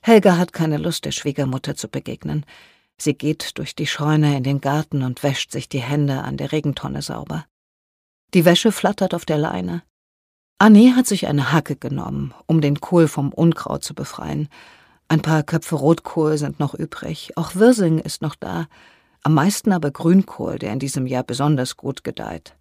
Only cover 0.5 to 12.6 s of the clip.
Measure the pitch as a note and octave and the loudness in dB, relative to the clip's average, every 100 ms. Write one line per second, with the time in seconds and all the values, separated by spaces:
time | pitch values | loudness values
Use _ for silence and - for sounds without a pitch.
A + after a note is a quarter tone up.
0.5 | - D#3+ D3 D#3+ D#3+ - C3+ - C#3+ C3+ | -2 -2 0 -2 -6 -6 -6 -6 -4 -4
1.5 | C3 - - - C#3 - B2 D#3 D3+ D3 | -4 -6 -10 -8 -10 -10 -12 -6 -8 -8
2.5 | - _ _ _ _ - D3 C#3 D3+ - | -18 _ _ _ _ -4 -2 -2 -4 -8
3.5 | - D3 - D3 - D3 D#3 D3+ C#3+ B2+ | -10 -12 -8 -8 -4 0 2 2 0 -2
4.5 | C#3 C#3 C#3+ D#3 D3 B2+ B2 C#3+ C3 - | -2 -2 -2 -2 -4 -4 -4 -4 -4 -6
5.5 | - C3+ C#3 B2 D3 C#3+ C3+ C3 C3+ C#3 | -10 -8 -8 -4 -2 0 -2 -6 -8 -4
6.5 | D#3 D3+ C#3+ C#3+ C#3 C#3+ - - D#3+ - | -4 -4 -6 -8 -8 -8 -10 -10 -10 -12
7.5 | _ _ _ _ _ _ _ _ F#3+ E3 | _ _ _ _ _ _ _ _ 4 6
8.5 | F3 A3+ G3+ F#3 - F#3+ E3+ - D3+ D3+ | 4 2 0 -2 -2 -4 -4 -4 -2 -2
9.5 | F3+ F3+ E3+ - _ _ _ _ _ _ | -4 -6 -8 -10 _ _ _ _ _ _
10.5 | _ G#3 G#3 B3 B3 B3+ G3 - C#3+ B2+ | _ 8 10 10 6 2 0 -2 -2 2
11.5 | D#3 - C#3 - C3+ - C#3 C#3 - _ | 0 0 -8 -6 -6 -6 -6 -8 -10 _
12.5 | D#3+ | 2